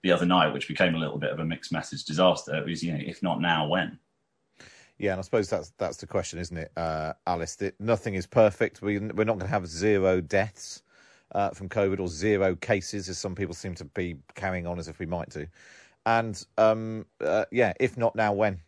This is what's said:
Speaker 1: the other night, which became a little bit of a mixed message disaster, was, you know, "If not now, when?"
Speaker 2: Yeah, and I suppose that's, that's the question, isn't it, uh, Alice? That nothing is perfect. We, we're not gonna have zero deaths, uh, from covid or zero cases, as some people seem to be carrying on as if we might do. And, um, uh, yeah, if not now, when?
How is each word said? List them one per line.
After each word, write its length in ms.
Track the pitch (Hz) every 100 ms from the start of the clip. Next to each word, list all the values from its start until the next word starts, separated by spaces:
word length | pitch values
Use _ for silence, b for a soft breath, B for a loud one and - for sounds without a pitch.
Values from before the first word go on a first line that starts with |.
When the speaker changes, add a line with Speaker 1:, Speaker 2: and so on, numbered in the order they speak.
Speaker 1:
the 100 | 92
other 140 | 85 90
night, 260 | 90 78
which 160 | 71 -
became 260 | 76 92
a 40 | 82
little 200 | 76 -
bit 120 | 73
of 100 | -
a 40 |
mixed 280 | 80 82 -
message 320 | 82 - 71
disaster, 580 | - 76 92 - - 80
was, 180 | 78 80
you 100 | 82
know, 80 | 73
"If 180 | 69 -
not 180 | 90 80
now, 260 | 85 80 76
when?" 320 | 90 78 - _ _ _ _ _ B B B B _
Speaker 2:
Yeah, 140 | 101
and 60 | 92
I 40 |
suppose 280 | 92 117 95
that's, 220 | 98 80 -
that's 180 | 90 -
the 100 | 95
question, 320 | 98 90 82
isn't 180 | 85 85
it, 140 | 80 -
uh, 380 | 82 78 78 - -
Alice? 300 | 87 82 -
That 220 | 98 -
nothing 340 | 107 110 117
is 120 | 95 90
perfect. 560 | 123 107 - 113 -
We, 180 | 101 101
we're 240 | 107 98
not 140 | 107 104
gonna 120 | 92
have 160 | 104 87
zero 540 | 82 104 101 95 92
deaths, 640 | 80 98 104 - - - b b b b b
uh, 180 | 101 101
from 180 | - 95
covid 300 | 110 98 95
or 80 | 90
zero 480 | 78 104 101 95
cases, 540 | 87 - 101 - 104 92
as 100 | 87
some 160 | 98
people 200 | 92 90
seem 200 | 85 98 87
to 80 |
be 320 | 76 - 90 73 -
carrying 320 | - 98 92 85
on 120 | 87
as 80 | 78
if 140 | 73
we 60 | 82
might 240 | 87 69
do. 160 | 78 71 B B B B B 110
And, 380 | 113 113 101 - -
um, 500 | 110 110 113 110 - _
uh, 260 | 76 101 -
yeah, 220 | 120 110 -
if 160 | 127 -
not 180 | 117
now, 180 | 110 107
when? 280 | 101 107 92